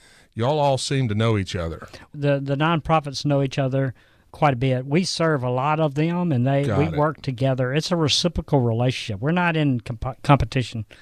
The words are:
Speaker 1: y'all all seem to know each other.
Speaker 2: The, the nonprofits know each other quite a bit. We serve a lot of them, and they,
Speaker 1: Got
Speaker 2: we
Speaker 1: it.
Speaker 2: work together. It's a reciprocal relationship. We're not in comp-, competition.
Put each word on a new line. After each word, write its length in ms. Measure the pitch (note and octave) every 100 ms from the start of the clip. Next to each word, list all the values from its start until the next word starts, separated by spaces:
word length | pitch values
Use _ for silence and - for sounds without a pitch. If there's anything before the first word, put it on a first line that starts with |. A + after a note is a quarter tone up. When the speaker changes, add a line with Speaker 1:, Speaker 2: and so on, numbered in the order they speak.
| - - _
Speaker 1:
y'all 260 | G#2+ A#2+ D3+
all 180 | C#3+ C3
seem 280 | - C3+ B2
to 80 | G#2
know 220 | A2+ G#2+
each 180 | F#2 G2
other. 320 | E2 D#2 - - -
Speaker 2:
The, 260 | D3 C#3+ C#3
the 160 | C#3 C#3
nonprofits 680 | D#3 E3 - D#3+ C#3+ C3 D3
know 180 | C#3
each 140 | C#3 -
other 340 | C3+ C3+ C3+ - _ _ _
quite 220 | - D3+
a 40 | B2
bit. 280 | C3+ B2+ C3+
We 160 | D3+ F3
serve 360 | - E3 D3
a 60 | B2
lot 300 | B2 C#3+ D#3
of 140 | D#3 C#3
them, 360 | D#3+ F3 F3+
and 120 | B2+ B2+
they, 180 | C#3 C#3+
Speaker 1:
Got 140 | -
Speaker 2:
we 60 | D#3
Speaker 1:
it. 100 | D3
Speaker 2:
work 240 | D3+ D3
together. 500 | - A#2 C3+ C3 B2+
It's 200 | C#3+ -
a 40 | F3
reciprocal 640 | D3+ - F3 F3 D#3+ C#3+
relationship. 600 | A#2+ A2+ B2+ - - G2
We're 100 | C3+
not 240 | F3 F3 D#3+
in 240 | D3 B2
comp-, 420 | - A2+ B2+ -
competition. 600 | - C#3+ A#2 C3+ A#2 A#2 G#2+ -